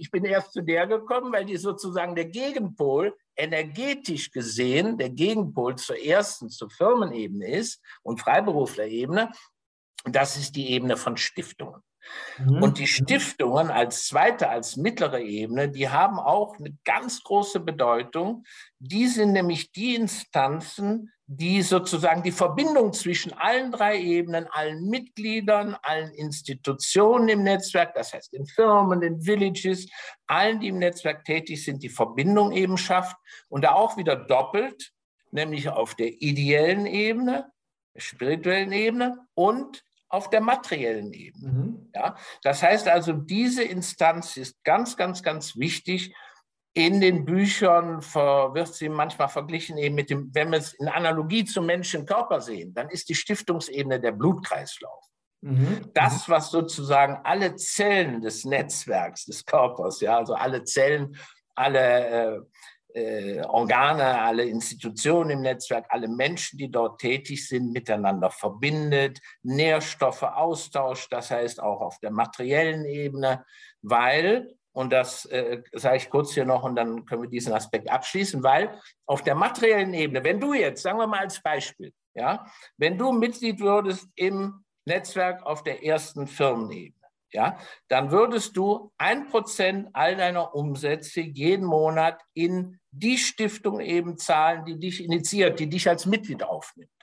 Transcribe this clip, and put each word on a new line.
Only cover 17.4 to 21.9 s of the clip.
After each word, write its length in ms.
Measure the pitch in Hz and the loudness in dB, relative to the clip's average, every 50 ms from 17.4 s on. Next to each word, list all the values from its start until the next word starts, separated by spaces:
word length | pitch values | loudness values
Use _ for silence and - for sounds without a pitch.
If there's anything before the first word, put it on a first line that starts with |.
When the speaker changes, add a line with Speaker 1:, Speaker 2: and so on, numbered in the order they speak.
| 202 - - 180 | 2 2 -2 -4
Speaker 1:
Bedeutung. 840 | 165 165 156 139 127 120 117 120 127 - - 165 180 208 233 233 - - - - - - _ - | -4 -4 -2 2 2 4 4 2 0 -2 -4 -4 -2 -2 -4 -6 -10 -18 -20 -20 -20 -20 _ -18
Die 300 | 131 131 180 220 247 247 | -10 -4 0 2 2 2
sind 240 | 240 220 208 202 | 4 4 4 6
nämlich 400 | 196 190 180 175 165 143 - - | 6 4 4 2 0 -2 -6 -8
die 220 | - 185 220 254 240 | -8 -6 -4 -2 0
Instanzen, 1160 | 233 226 190 - - - _ - 147 135 135 147 165 - - - 208 202 202 220 226 214 - _ _ _ - | 0 -2 -2 -4 -6 -8 _ 0 2 2 2 0 -2 -8 -10 -8 -4 -2 -2 -2 -2 -4 -10 _ _ _ -14
die 300 | 139 131 165 180 190 202 | -8 -4 0 2 2 2
sozusagen 640 | 175 - 190 180 180 - | 4 4 4 2 2 0